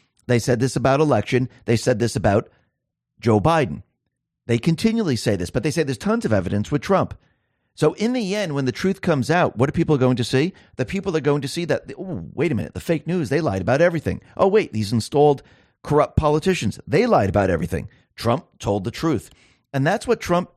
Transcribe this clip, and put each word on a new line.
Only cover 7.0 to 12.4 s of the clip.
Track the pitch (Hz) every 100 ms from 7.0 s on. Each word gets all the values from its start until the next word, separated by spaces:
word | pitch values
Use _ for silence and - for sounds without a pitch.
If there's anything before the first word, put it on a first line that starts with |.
| 113 - _ _ _ _ _ -
So | 156
in | - 220
the | 254 190
end, | 208 185
when | 143 131
the |
truth | - 190 190
comes | - 147 120
out, | 170 135 -
what | 139
are |
people | 170 160 147
going | 127 123
to |
see? | 120 127 165 - _ -
The |
people | 127 196 196 160
are |
going | 147 143
to | 139
see | 170 170
that, | 127 - -
"Oh, | 185 117 82
wait | -